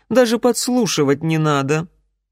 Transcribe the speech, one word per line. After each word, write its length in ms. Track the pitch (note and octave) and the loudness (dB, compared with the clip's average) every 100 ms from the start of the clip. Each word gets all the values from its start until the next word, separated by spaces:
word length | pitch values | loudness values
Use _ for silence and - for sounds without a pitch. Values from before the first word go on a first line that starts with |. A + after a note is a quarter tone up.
| - | -2
даже 300 | A3+ A#3+ A3+ | 2 2 2
подслушивать 840 | A#3+ A#3 - B3 G3+ - C#3 C#3+ | 0 0 -2 0 0 0 0 0
не 160 | D#3+ D#3+ | 0 0
надо". 500 | D#3 C#3+ C3+ D#3 F3 _ _ _ _ | 0 0 0 -2 -4 _ _ _ _